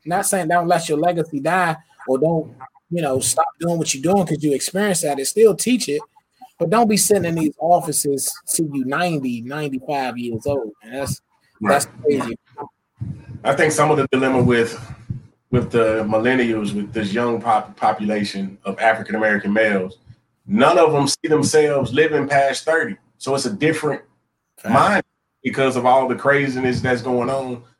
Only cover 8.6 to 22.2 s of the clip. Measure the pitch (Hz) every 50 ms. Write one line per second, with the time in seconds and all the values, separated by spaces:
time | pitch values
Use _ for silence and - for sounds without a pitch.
8.6 | 165 151 139 139 127 127 139 156 180 180 165 147 131 127 120 117 113 123 139 151
9.6 | 151 143 135 131 131 - 151 139 131 127 117 120 120 120 117 110 - - 143 139
10.6 | 120 107 104 _ - 110 120 135 139 135 135 - _ _ _ _ _ _ _ -
11.6 | 104 101 - 143 - - - - 120 147 147 135 120 117 117 - _ _ _ -
12.6 | 453 - _ _ _ _ _ - - - - - - - - - - 113 139 -
13.6 | 165 156 151 - 147 151 151 139 135 135 - 127 135 131 131 123 120 120 120 117
14.6 | 117 117 - - - - - - - - - - - - _ _ _ - - 123
15.6 | 113 - - 117 113 110 110 110 110 104 110 110 110 123 127 131 120 117 113 110
16.6 | 104 101 101 104 101 98 - 113 107 98 98 117 120 120 117 110 104 117 113 107
17.6 | - - - - 120 113 110 107 104 104 107 104 104 101 - 98 98 95 98 -
18.6 | - 101 95 - 113 113 113 107 104 - 113 110 110 107 104 104 - 104 101 110
19.6 | 110 107 104 98 92 95 - _ _ - - _ _ _ _ _ _ - 98 110
20.6 | 127 151 175 180 165 156 151 143 139 139 - - - 156 156 143 131 - - 156
21.6 | 151 147 143 139 139 - 113 147 160 160 151 143